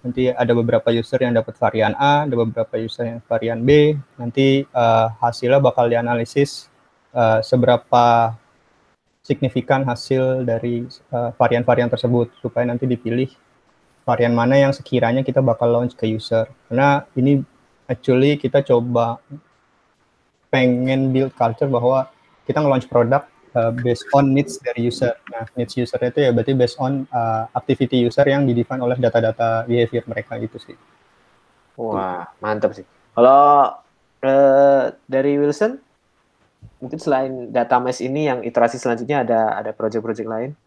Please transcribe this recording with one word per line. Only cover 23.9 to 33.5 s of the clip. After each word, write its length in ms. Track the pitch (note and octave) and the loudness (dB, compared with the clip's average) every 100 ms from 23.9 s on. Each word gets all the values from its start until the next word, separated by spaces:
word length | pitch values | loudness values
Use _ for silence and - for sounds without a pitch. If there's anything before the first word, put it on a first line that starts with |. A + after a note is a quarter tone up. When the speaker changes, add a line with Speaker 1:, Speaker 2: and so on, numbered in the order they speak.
| A#2+ - | -2 0
Speaker 1:
on 220 | C#3 C#3 | 2 4
needs 260 | C3+ C#3 - | 2 -2 -8
dari 300 | B2 A#2+ A#2+ | -10 -4 -4
user. 240 | - B2 A#2 - | -2 -4 -4 -12
Nah, 140 | A#2 A2+ - | -14 -12 -8
needs 220 | A#2+ - | -6 -4
user 180 | B2 - | -4 -4
itu 160 | B2 D3 | -4 0
ya 140 | C3+ | 0
berarti 180 | A#2+ A2 C3+ | 0 0 0
based 180 | B2 - | 0 -2
on, 320 | C3 C#3 C3+ | -4 -4 -6
eh, 340 | B2 A2+ A2 A2+ | -4 -2 -4 -6
activity 480 | B2 - B2+ B2 B2+ | -8 -4 -2 0 0
user 220 | A#2+ B2+ C#3 | 0 2 2
yang 160 | C#3 | 2
di-define 380 | C#3 A#2+ A#2+ B2+ | 2 0 -2 -4
oleh 160 | A#2+ B2 | -4 0
data-data 640 | A#2+ A#2 A2 A2 A#2 A2+ | 0 2 -2 -2 -2 -2
behavior 400 | A#2 A#2+ A#2 A#2+ A#2 | -2 0 0 -2 -6
mereka 260 | A2 - A2+ | -10 -10 -10
gitu 160 | A2 A#2+ | -10 -12
sih. 160 | - - _ _ _ _ _ _ _ _ _ - | -20 -20 _ _ _ _ _ _ _ _ _ -12
Speaker 2:
Wah, 500 | A2+ G2+ F#2+ F2+ E2+ _ | -6 -4 -6 -8 -12 _
mantap 300 | G#2+ G#2+ G2+ | -6 -2 -2
sih. 100 | G2 F#2 _ _ | -4 -20 _ _
Kalau, 640 | - B2 C#3 C#3+ | 4 6 8 6